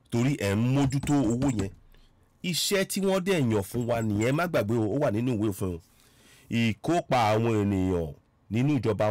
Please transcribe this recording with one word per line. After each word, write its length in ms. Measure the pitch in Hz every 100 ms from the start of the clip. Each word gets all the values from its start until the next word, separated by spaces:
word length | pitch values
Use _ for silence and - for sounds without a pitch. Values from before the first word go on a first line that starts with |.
| _
Torí 220 | 117 127 147
ẹ̀ 180 | 98
ń 60 | 98 123
mójútó 400 | 139 139 139 143
owó 340 | 143 110 120 139 110
yẹn. 100 | 98 - - - - _ _ _
Iṣẹ́ 400 | 175 160 - 196 190
tí 140 | 202
wọ́n 200 | 190 190
dẹ̀ 140 | 185 180
yàn 220 | 123 107
fún 240 | 98 120 117
wa 160 | 117
nìyẹn, 320 | 110 101 117
má 120 | 147 175
gbàgbé 280 | 151 107
o, 120 | 120 107
ó 20 | 131
wà 120 | 143
nínú 220 | 107 127
ìwé 140 | 113 107
òfin 260 | 92 95
o. 60 | 85 - _ _ _ - - -
Ìkópa 680 | 117 113 104 - 175 - 127 107
àwọn 220 | 110 117 107
ènìyàn 520 | 101 98 92 90 80 - _ _ _
nínú 200 | 107 135 143
ìjọba 280 | 107 98 107